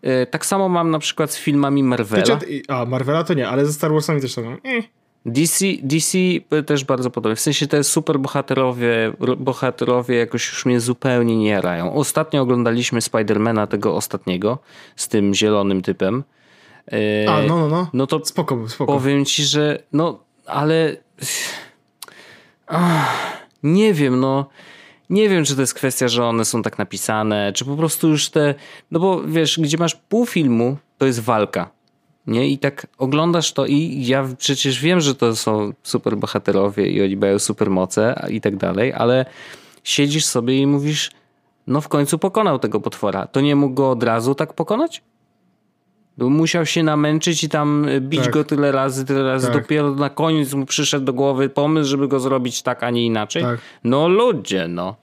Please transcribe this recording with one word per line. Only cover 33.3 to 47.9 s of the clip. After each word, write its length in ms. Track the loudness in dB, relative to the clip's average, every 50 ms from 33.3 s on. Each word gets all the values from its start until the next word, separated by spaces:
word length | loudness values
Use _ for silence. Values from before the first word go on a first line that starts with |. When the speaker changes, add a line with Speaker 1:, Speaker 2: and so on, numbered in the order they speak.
| 2 0 0 -2 -2
Speaker 1:
to 140 | -2 0
i 400 | 2 2 0 0 -2 -4 -6 -2
ja 180 | 0 0 0 0 -2 -6 -4
przecież 420 | -2 -2 -2 0 0 -2 -2 0
wiem, 200 | 0 2 2 4
że 140 | 2 2 0
to 220 | 2 2 0 0
są 360 | 0 0 0 0 0 0 -2 -6 _ _
superbohaterowie 1080 | -4 -4 -2 -2 0 -2 -2 -4 -2 -4 -2 0 2 2 2 2 2 2 0 0 0
i 120 | 2 0 0
oni 140 | 0 0
mają 220 | 0 2 2 2 0
supermoce, 760 | 0 -4 -2 -2 0 0 2 0 0 0 0 0 0 0 0 -2 -6
a, 40 | -6
i 120 | -6 -2
tak 160 | -2 -2 -2
dalej, 360 | 0 -2 -2 0 0 0 -2 0
ale 340 | 0 0 2 2 2 0 -2 -8 -20 -20 -20 -20 -20 -20 -20 -20 _ _
siedzisz 400 | -4 0 0 0 2 2 0 -2
sobie 340 | 0 -2 -2 0 0 2 2
i 80 | 2
mówisz, 440 | 2 2 2 0 -2 -2 -2 -4 -8 -10 _ _ _ _ _ _ _ _ _ _
no 140 | -2 -2 -2
w 80 | -2 0
końcu 300 | 0 0 2 2 0 0
pokonał 400 | 0 0 0 2 2 2 0 0
tego 220 | 0 0 -2 -2
potwora. 460 | -4 -4 -8 -4 -4 -2 -2 -2 -6
To 140 | -2 -2 0
nie 160 | 2 2 4
mógł 180 | 2 2 2 2
go 160 | 0 2 2
od 120 | 2 2 0
razu 320 | 0 0 2 0 0 0
tak 180 | -2 -2 -6 -4
pokonać? 500 | -6 -4 -2 0 -2 -2 -4 -4 -10 _ _ _ _ _ _ _ _ _ _ _ _ _ _ _ _ _ _ _ _ _ _ _ -2
Bo 100 | 0 2
musiał 360 | 4 4 2 2 2 0 0
się 160 | 0 0 0 2
namęczyć 640 | 2 2 2 2 2 0 0 0 0 -2 0 -2
i 40 | -2
tam, 380 | 0 0 0 2 2 0 0
e, 120 | 0